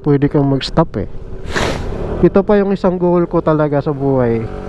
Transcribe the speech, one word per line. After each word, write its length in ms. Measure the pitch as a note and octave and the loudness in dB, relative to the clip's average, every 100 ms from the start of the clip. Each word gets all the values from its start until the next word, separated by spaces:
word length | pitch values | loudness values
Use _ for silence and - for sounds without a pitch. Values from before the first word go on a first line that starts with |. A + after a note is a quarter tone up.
pwede 240 | D3+ C#3+ C#3+ | 2 2 2
kang 160 | D3+ | 2
mag-stop, 560 | C#3 C3+ - - E3 - | 2 0 -2 0 0 0
eh. 80 | F2+ - - - - - - - - - - - | -6 -8 -10 -10 -6 -2 -2 -4 -6 -6 -6 2
Ito 240 | F3 G3 | 2 2
pa 160 | F#3+ G#3 | 2 2
yung 160 | G3 G3 | 2 0
isang 240 | F#3+ F3+ | 0 0
goal 240 | F3 F3 | 2 2
ko 160 | E3+ E3+ | 2 0
talaga 400 | D#3+ D#3 D3+ C#3+ | 0 2 2 0
sa 160 | D#3 C#3 | -2 -2
buhay, 480 | C#3 C3+ A#2+ A#2 A2+ - | 0 2 2 0 -4 -8